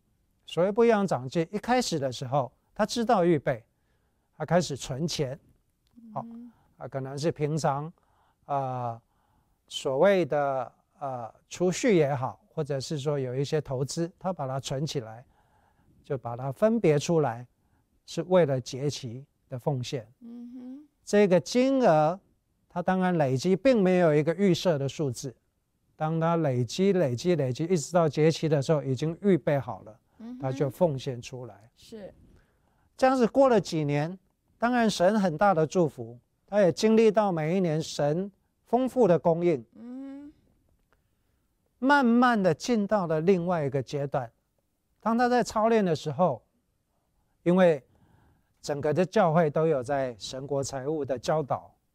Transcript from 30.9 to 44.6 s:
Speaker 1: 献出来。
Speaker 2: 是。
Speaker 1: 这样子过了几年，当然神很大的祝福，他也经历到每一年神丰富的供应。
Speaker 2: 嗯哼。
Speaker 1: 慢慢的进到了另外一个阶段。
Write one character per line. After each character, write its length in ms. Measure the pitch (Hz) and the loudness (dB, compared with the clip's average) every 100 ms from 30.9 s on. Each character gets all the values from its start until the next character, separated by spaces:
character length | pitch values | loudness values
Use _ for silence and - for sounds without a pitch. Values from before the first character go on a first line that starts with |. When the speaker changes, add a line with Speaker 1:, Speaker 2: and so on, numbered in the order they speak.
| 135 | 0
Speaker 1:
献 240 | 143 120 | -8 -10
出 240 | - 127 123 | -12 -14 -16
来。 240 | 98 113 _ | -18 _ _
Speaker 2:
是。 360 | - 220 190 - _ _ _ _ _ _ _ - | -20 -20 -20 -20 _ _ _ _ _ _ _ 0
Speaker 1:
这 100 | 262 | 2
样 100 | 262 | 4
子 80 | |
过 240 | 226 262 269 | 2 4 6
了 120 | 226 | 4
几 240 | - 160 | 2 -2
年， 340 | 147 143 156 185 _ _ _ _ | -2 -2 -2 -8 _ _ _ _
当 140 | 233 | -2
然 180 | 247 226 | 2 0
神 300 | - 175 214 | 2 2 2
很 180 | 190 151 | 0 2
大 160 | 202 | 2
的 100 | 165 | 4
祝 240 | 160 190 160 | 2 2 0
福， 300 | - 117 123 _ _ - | -2 -14 -16 _ _ -4
他 140 | 202 | 2
也 100 | 185 | 2
经 240 | - 220 220 | 4 4 6
历 140 | 226 | 6
到 200 | 208 202 | 4 2
每 240 | 170 156 190 | 0 0 0
一 40 | |
年 200 | 175 156 | 0 -2
神 500 | 151 - 147 156 202 - _ _ _ | -4 -2 -2 -2 -4 -12 _ _ _
丰 220 | 233 262 | -2 0
富 200 | 254 208 | 2 4
的 100 | 165 | 4
供 260 | 175 165 | 2 2
应。 200 | 175 147 113 | 2 0 -4
Speaker 2:
嗯 560 | - 233 254 269 277 294 | -20 -18 -16 -14 -16 -18
哼。 20 | - _ _ _ _ _ _ _ _ _ _ _ _ _ - | -20 _ _ _ _ _ _ _ _ _ _ _ _ _ -4
Speaker 1:
慢 260 | 254 285 | 2 4
慢 380 | 247 233 247 226 | 4 4 4 4
的 120 | 185 | 2
进 320 | 156 - 240 202 | 0 0 -2 0
到 200 | 214 170 | 0 0
了 140 | 160 | 0
另 260 | 170 185 170 | 2 2 2
外 180 | 175 | -2
一 60 | 143 | -2
个 120 | 135 | -4
阶 240 | 123 147 139 | -4 -6 -4
段。 240 | 147 120 _ _ _ | -6 -6 _ _ _